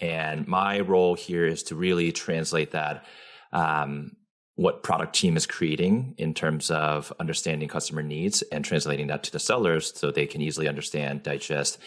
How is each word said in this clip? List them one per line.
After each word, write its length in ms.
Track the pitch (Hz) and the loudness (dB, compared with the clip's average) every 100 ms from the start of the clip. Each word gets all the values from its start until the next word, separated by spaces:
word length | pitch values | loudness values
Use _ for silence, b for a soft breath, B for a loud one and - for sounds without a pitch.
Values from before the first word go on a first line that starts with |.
And 460 | 87 80 78 78 73 | -4 -2 -2 -4 0
my 320 | 92 98 101 | 2 2 0
role 340 | 95 92 90 87 | 4 6 6 4
here 300 | - 87 82 | 0 2 2
is 160 | 80 | 0
to 100 | - | -4
really 380 | 80 92 90 85 | -2 2 4 2
translate 580 | - - 80 80 85 73 | 0 -2 -2 0 0 0
that, 340 | 80 76 - - B B B B | -2 -4 -6 -12 B B B B
um, 600 | 87 80 78 71 71 73 - _ _ _ - | 0 2 2 0 -4 -8 -14 _ _ _ 0
what 280 | 87 - | 2 2
product 320 | - 82 82 - | 0 0 0 2
team 200 | 92 80 | 4 2
is 100 | - | 0
creating 680 | - 82 78 90 110 131 - | -2 0 2 4 2 0 -4
in 160 | 80 | -4
terms 380 | 76 80 78 - | -2 0 0 0
of 420 | 78 76 76 - - | 0 2 0 -4 -6
understanding 500 | 82 78 87 76 76 | -4 -2 -2 -2 -2
customer 340 | 82 - 78 | -4 -4 -4
needs 400 | 76 76 92 - - | -4 -2 0 0 -2
and 120 | 76 | -4
translating 440 | - 80 76 71 73 | 0 0 0 0 -2
that 160 | 71 | -4
to 80 | - | -4
the 80 | - | -4
sellers 520 | - 123 92 80 - - | 0 2 4 2 0 -2
so 120 | 73 | -2
they 160 | 71 71 | 0 0
can 140 | 78 | -2
easily 280 | 76 76 76 | -4 -2 -2
understand, 560 | 71 73 76 71 71 | -2 -4 -4 -4 -4
digest, 520 | 76 71 - 76 71 - | -4 -6 -2 -2 -2 -4